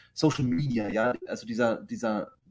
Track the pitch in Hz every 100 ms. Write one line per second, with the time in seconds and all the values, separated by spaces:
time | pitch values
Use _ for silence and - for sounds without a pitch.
0 | - - 156 143 127 127 143 117 104 107
1 | 117 - - 104 107 113 120 110 - 117
2 | 113 107 - - _